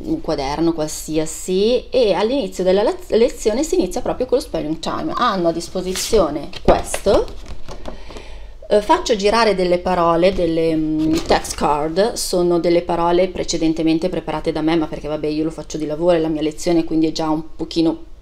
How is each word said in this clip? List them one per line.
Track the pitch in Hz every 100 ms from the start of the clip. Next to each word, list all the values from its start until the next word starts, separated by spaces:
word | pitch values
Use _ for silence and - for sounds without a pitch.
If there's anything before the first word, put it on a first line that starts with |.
un | - 160
quaderno | - 147 135 151 165
qualsiasi, | 160 156 - - 156 156 - - 185 214 247 -
e | 254 220
all'inizio | 170 214 277 190 190
della | 185 190
lez-, | 240 370 -
lezione | 214 247 - 220 226
si | 311 370
inizia | 185 247
proprio | 190 160 165
con | 247
lo |
spelling | - 165 151 160
time. | 175 131 156
Hanno | - 240 190 170
a |
disposizione | 165 - 190 175 185 - 175 156 147 143 -
questo. | - 160 - - 196 247 - - - - - - - - - - - - - - -
Eh, | 208
faccio | 208 330 -
girare | 220 202 220 220
delle | 190 180 180
parole, | 185 180 170 170 180
delle, | 196 165 165 160
mm, | 160 156 156 156 160 -
text | 165 -
card, | - 160 147 160 165 226
sono | - - 185 175 170
delle | 175 170
parole | 175 170 170 175 190
precedentemente | - - 202 160 160 160 160 180
preparate | 165 160 156 165
da | 156
me, | 156
ma | 170 151
perché | 147 147
vabbè | 156 151
io | 151
lo | 156
faccio | 160 151 160
di | 151
lavoro, | 151 175 170
è |
la | 160
mia | 151
lezione, | 151 151 175 170
quindi | 160 160 160
è |
già | 160 160
un | 156 156
pochino | - 160 170 165 311 - -